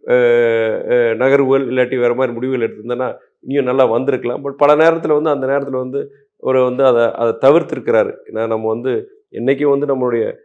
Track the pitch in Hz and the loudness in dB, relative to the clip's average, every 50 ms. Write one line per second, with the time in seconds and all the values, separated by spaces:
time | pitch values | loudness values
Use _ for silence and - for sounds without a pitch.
0 | - - 123 123 123 120 120 120 120 117 113 113 113 110 107 95 - 101 123 123 | -2 0 0 2 4 4 2 2 2 2 0 0 0 -2 -2 -4 -2 0 0 2
1 | 120 117 113 113 123 135 135 139 139 131 135 135 135 123 127 127 127 120 139 127 | 2 0 0 0 2 2 2 2 2 2 2 0 0 -2 0 -2 0 0 0 0
2 | 120 120 120 120 131 120 117 117 123 131 131 123 117 110 104 107 107 117 120 120 | 0 0 0 0 -2 -2 -2 -6 -6 -4 -2 -2 -4 -4 -6 -10 -8 -8 -6 -4
3 | 127 123 - - _ _ _ _ _ 127 135 143 135 123 127 135 131 117 113 120 | -4 -6 -8 -12 _ _ _ _ _ -4 -2 -2 0 0 2 2 2 2 2 0
4 | 131 135 131 123 - 120 123 135 139 139 139 143 147 143 151 147 160 165 165 165 | 0 0 -2 -2 -4 -6 -6 -6 -8 -10 -2 2 4 4 6 6 6 4 4 2
5 | 160 160 151 151 156 160 147 135 131 131 139 143 139 135 131 127 127 127 131 139 | 0 0 0 0 2 0 -2 -2 -2 -2 -2 -2 -2 -4 -6 -6 -6 -6 -6 -8
6 | 139 139 _ _ _ _ _ _ - 131 131 131 127 127 123 127 135 131 123 117 | -8 -8 _ _ _ _ _ _ -4 0 2 2 2 2 0 2 2 4 4 4
7 | 117 113 - - 117 117 113 - - 135 151 165 165 - - 135 107 - 117 113 | 2 0 0 -2 -2 -2 -2 2 4 4 4 4 2 -2 -8 -8 -2 0 2 2
8 | 104 101 107 - - - - 110 113 113 113 110 110 110 110 117 120 131 123 110 | 2 0 -4 -12 -16 -10 -6 -6 -4 -2 -4 -2 -2 -4 -4 -2 -2 -4 -4 -4
9 | 98 - _ _ _ _ - - 117 127 143 127 147 147 139 139 143 139 139 131 | -6 -8 _ _ _ _ -12 -4 -2 -2 0 0 2 0 2 0 0 -2 -2 -2
10 | 127 123 120 117 110 104 104 - | -2 -2 0 -2 -2 -4 -6 -10